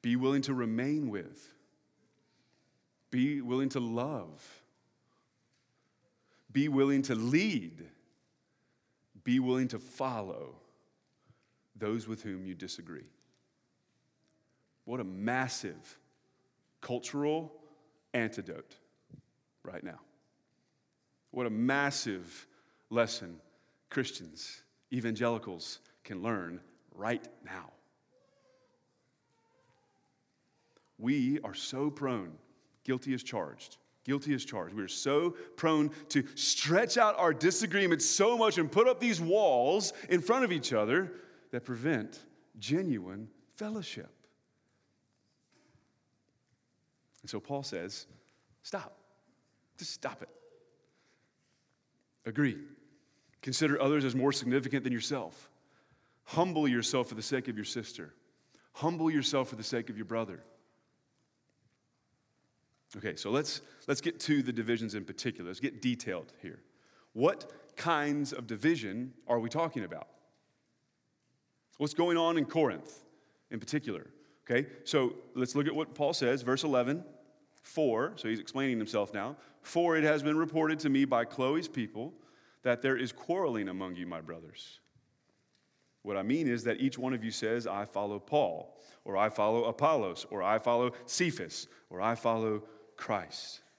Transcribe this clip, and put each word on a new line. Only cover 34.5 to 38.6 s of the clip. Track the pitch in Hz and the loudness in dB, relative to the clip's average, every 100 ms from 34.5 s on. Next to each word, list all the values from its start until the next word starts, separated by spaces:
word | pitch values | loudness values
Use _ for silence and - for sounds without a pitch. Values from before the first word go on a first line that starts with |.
| 110 85 104 | -6 -6 -6
We | |
are | 95 | -6
so | - 135 143 175 175 - - | -4 2 2 2 -2 -14 0
prone | 165 156 151 151 - | 2 4 2 0 0
to | 143 127 - | 0 0 -2
stretch | - - 143 175 233 240 | 0 0 4 4 4 4
out | 214 - | 4 6
our | 175 | 4
disagreements | 143 170 185 214 196 190 165 - | 6 4 4 2 4 4 4 4
so | - 202 240 | 6 6 6
much | 220 | 4
and | 180 | 4